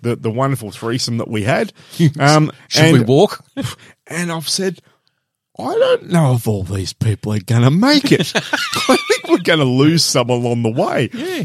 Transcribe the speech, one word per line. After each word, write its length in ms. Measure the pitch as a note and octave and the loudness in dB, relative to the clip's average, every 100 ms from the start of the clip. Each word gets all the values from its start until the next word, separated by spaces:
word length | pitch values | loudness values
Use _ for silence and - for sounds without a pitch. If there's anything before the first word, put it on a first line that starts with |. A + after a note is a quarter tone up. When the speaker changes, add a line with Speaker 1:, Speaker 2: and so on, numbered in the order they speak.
Speaker 1:
the, 160 | A#2+ A2+ | -6 -4
the 140 | A#2 | -4
wonderful 400 | A2+ C3+ C3+ G#2 | -2 -2 -4 -8
threesome 480 | - A2+ C3 A#2+ A#2 | -10 -6 -4 -4 -6
that 100 | - | -4
we 140 | A2 | -4
had. 300 | G#2 F#3+ G#3+ _ - - | -2 -2 -4 _ -18 0
Speaker 2:
<laughs> 200 | D#3+ C#3+ | 0 4
Speaker 1:
Um, 340 | C#3 D#3 D#3 - - | 4 4 2 -4 -4
Speaker 2:
Should 240 | C#3+ D#3+ | 2 6
we 60 | C3 | 6
Speaker 1:
and 80 | A2+ | 4
Speaker 2:
walk? 360 | C#3 G#3 - _ C#4 - - - _ - | 4 2 0 _ -10 -8 -10 -20 _ -10
Speaker 1:
And 240 | E3 F3 | -8 -6
I've 180 | E3 D3 | -6 -6
said, 320 | - F#3+ F3 _ _ _ _ _ _ _ - | -4 -4 -6 _ _ _ _ _ _ _ -10
"I 60 | |
don't 460 | B3 A4+ B4+ B4 - | -4 0 0 0 2
know 240 | E3+ C#3 | 2 4
if 120 | A#2+ A2+ | 2 -2
all 160 | G2+ | -4
these 300 | F2+ G2 F2+ | -4 -6 -6
people 400 | - A2+ G2+ G#2 | -4 -2 -2 -2
are 80 | G#2+ | -4
gonna 300 | F#2 A#2 B2 | 0 2 4
make 420 | E3+ C4 D4 C4+ | 4 2 2 2
it. 200 | - - | 0 0
<laughs> 40 | - | -4
I 600 | - - - C6+ C6+ C#5 | -4 -6 -4 -4 0 0
think 320 | - - E4 | 0 -4 0
we're 100 | A#3+ | -2
gonna 220 | F3 D#3+ | 2 2
lose 400 | C3 B2+ D3+ E3 | 2 4 4 4
some 240 | - C3+ A#2 | 0 0 0
along 320 | B2 A#2+ A#2+ | 0 0 0
the 80 | A2+ | -2
way. 400 | B2+ A3 - A#2 | -2 -2 -2 -4
Speaker 2:
Yeah. 320 | A#3 F4 E4+ | -4 -6 -6